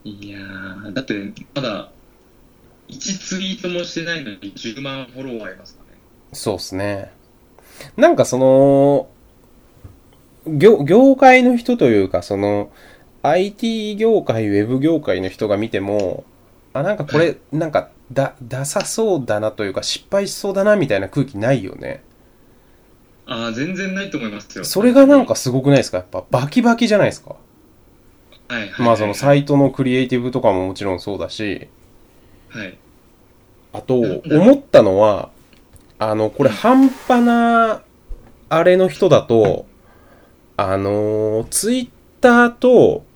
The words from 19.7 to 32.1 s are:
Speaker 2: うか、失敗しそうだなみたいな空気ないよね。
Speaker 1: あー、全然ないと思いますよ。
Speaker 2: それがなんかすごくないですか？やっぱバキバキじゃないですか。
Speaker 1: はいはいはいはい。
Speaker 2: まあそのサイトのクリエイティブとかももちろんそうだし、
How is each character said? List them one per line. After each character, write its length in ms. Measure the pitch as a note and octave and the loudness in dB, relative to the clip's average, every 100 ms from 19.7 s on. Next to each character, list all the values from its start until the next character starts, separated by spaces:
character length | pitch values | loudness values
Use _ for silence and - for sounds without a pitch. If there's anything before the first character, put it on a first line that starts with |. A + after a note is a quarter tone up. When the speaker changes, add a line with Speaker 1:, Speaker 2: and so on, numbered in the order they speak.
Speaker 2:
う 20 | |
か、 100 | F#2+ | -6
失 220 | - - _ | -8 -10 _
敗 180 | G3 G3+ | -4 -4
し 60 | |
そ 160 | - G3+ | -6 -6
う 40 | |
だ 100 | G3 | -2
な 120 | G3+ G#3 | 2 2
み 100 | D3 | 0
た 100 | G2 | -2
い 40 | |
な 80 | G2 | -2
空 160 | D3 | -4
気 140 | B2+ G2+ | -4 -4
な 160 | A2+ | -2
い 100 | C3 | -2
よ 100 | F#2+ - | -4 -12
ね。 260 | B1+ - _ _ _ _ _ _ _ _ _ _ _ _ - | -14 -14 _ _ _ _ _ _ _ _ _ _ _ _ -12
Speaker 1:
あ 220 | A#2 A#2 | -8 -8
ー、 40 | |
全 220 | A2+ E3 | -6 -8
然 200 | F#3 F#3+ | -6 -8
な 80 | F#3+ | -8
い 80 | G3 | -8
と 80 | D3 | -8
思 100 | A2+ | -10
い 20 | |
ま 80 | G#2 | -12
す 160 | - - | -16 -12
よ。 60 | |
Speaker 2:
そ 180 | - F#3 | -6 0
れ 100 | A#3+ | 4
が 140 | B3+ C#4 | 6 6
な 100 | C#4+ | 6
ん 80 | |
か 100 | - | 4
す 160 | - C3 | -4 -2
ご 120 | C3 | -2
く 80 | C3+ | 2
な 60 | C#3 | 2
い 20 | |
で 60 | |
す 60 | G#2+ | 2
か？ 60 | F2+ | -6
や 60 | |
っ 40 | - | -8
ぱ 140 | F#2 - | -12 -4
バ 160 | B2 C#3+ | -4 0
キ 140 | B3+ | 0
バ 160 | A#3 A#3 | 2 2
キ 120 | A3 | 2
じ 60 | |
ゃ 40 | G#3 | 2
な 60 | |
い 20 | B2 | 0
で 60 | |
す 100 | - | -2
か。 80 | - | -18
Speaker 1:
は 60 | - _ _ _ _ _ _ _ _ _ _ _ | -20 _ _ _ _ _ _ _ _ _ _ _
い 20 | |
は 60 | A#2+ | -10
い 20 | |
は 60 | G2 | -10
い 40 | |
は 100 | - | -2
い。 40 | A#2+ | 0
Speaker 2:
ま 60 | |
あ 40 | G#2+ | 0
そ 80 | G#2+ | -2
の 80 | |
サ 180 | G2+ C3+ | -2 2
イ 140 | C#3+ C#3+ | 2 2
ト 100 | C#3+ | 2
の 140 | C3+ | 2
ク 140 | C#3 | 0
リ 120 | C3 B2+ | -2 0
エ 60 | |
イ 60 | B2+ | 0
テ 80 | B2+ | -2
ィ 40 | |
ブ 100 | B2 | -4
と 120 | B2 | 0
か 100 | A#2+ | 0
も 140 | F#2+ F#2 | 0 -4
も 80 | |
ち 100 | F#2+ | -6
ろ 80 | G2 | -6
ん 80 | F2 | -6
そ 160 | - F#2+ | -8 -10
う 20 | |
だ 120 | E2 | -10
し、 380 | - G#2 F2 - _ _ _ _ | -8 -8 -10 -14 _ _ _ _